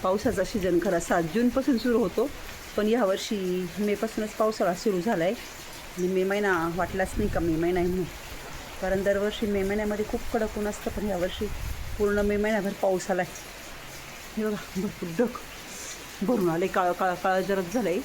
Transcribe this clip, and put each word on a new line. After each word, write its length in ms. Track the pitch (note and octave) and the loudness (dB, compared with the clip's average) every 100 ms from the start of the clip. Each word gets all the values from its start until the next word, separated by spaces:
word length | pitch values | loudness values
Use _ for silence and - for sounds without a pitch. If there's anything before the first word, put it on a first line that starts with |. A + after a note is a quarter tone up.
पावसाचा 400 | F#3 G3+ B3 F#3+ | 2 2 2 0
सीझन 360 | F#3 A3+ F3+ E3+ | 0 0 2 2
खरा 160 | G#3 E3+ | 4 0
सात 240 | - F#3+ | 2 0
जूनपासून 540 | E3 F#3+ B3 A#3+ C4 A#3 | 2 2 2 2 2 2
सुरू 200 | B3 A3+ | 4 2
होतो, 320 | G3 F#3+ C4+ - - - - - | 2 2 0 -2 -12 -12 -6 0
पण 100 | G#3+ | 2
यावर्षी 800 | A#3 G3+ G3 - G#3 F#3 F3+ F3+ F3+ | 4 4 2 0 -2 0 0 -2 -2
मेपासूनच 500 | G#3 G3+ A3 - G#3+ | 0 0 -2 -2 -4
पावसाळा 440 | - G#3+ A3 G3 | 2 0 4 0
सुरू 280 | F3 A3+ F#3 | 2 2 2
झाला 220 | F3+ G3 | 2 2
आहे. 100 | E3+ A#3+ - - - - - - | 2 0 -8 -14 -14 -14 -12 -2
आणि 100 | F3+ | 0
मे 160 | F#3 | 2
महिना 460 | F#3+ G3+ G3+ F3+ E3 E3+ | 2 2 2 2 2 0
वाटलाच 360 | E3+ F#3+ F#3+ - | 0 0 0 0
नाही 120 | G#3 | 0
का 100 | F#3+ | 2
मे 160 | E3+ D#3+ | 2 2
महिना 240 | E3+ F3+ | 2 2
आहे 100 | F3 | 2
म्हणून, 160 | F#3 E3 - - - - - - - | 2 -2 -6 -12 -12 -12 -12 -12 -6
कारण 220 | F#3 F#3+ | 0 2
दरवर्षी 420 | G3 G3 G#3 G#3+ G#3+ | 2 2 0 0 0
मे 180 | G3+ | 2
महिन्यामध्ये 420 | F#3+ G#3 G#3+ G#3 G#3 | 2 0 0 -2 -2
खूप 160 | A#3 - | -2 -2
कडक 240 | A#3+ G#3+ - | 0 0 -2
ऊन 100 | G#3 | -4
असतं, 240 | G3+ - | -4 -4
पण 160 | G#3 G#3 | -2 -2
यावर्षी 380 | F#3 F3+ - G#3 - - - - - | 0 -2 -2 -4 -4 -6 -6 -6 0
पूर्ण 220 | G#3 G#3 | 2 4
मे 180 | G#3 G#3 | 2 2
महिनाभर 360 | G#3+ A3 G3 F#3 | 2 2 0 0
पाऊस 300 | G3 F#3 - | 2 2 0
आला 100 | F#3 | 0
आहे. 100 | F3 - - - - - - - - - - - | 0 -6 -14 -14 -14 -12 -12 -14 -14 -14 -8 -2
हे 100 | G#3+ | -2
बघा, 340 | G#3 - F#3+ | -2 -4 -4
भरपूर 280 | G3 - F3+ E3 | -4 -4 -6 0
ढग 120 | A#3+ - - - - - - - - - G3 | 0 0 -12 -14 -12 -12 -10 -12 -12 -4 0
भरून 220 | A#3+ F3 | 4 4
आले, 180 | E3 F#3+ | 2 2
काळं 240 | G3 F3+ | 2 2
काळं 220 | F3 F#3+ | 2 0
काळं 280 | F3 F#3+ F#3 | 2 2 2
जरद 240 | F#3 G3 E3+ | 2 0 0
झालं 160 | A3+ G3 | 0 0
आहे 100 | F3+ | -2